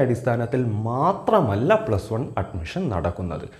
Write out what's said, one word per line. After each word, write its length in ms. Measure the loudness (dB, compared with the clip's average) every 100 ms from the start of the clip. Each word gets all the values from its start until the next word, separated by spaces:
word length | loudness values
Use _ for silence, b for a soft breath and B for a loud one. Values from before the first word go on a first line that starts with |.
അടിസ്ഥാനത്തിൽ 580 | 4 2 0 0 0 0 0 0 -2
മാത്രമല്ല 840 | 0 0 0 2 4 4 2 4 2 2
പ്ലസ് 260 | -2 0
വൺ 100 | -4 -4 -4
അഡ്മിഷൻ 400 | -6 -6 -6 -4 -2
നടക്കുന്നത്. 540 | 0 -2 -2 -4 -6 -10 B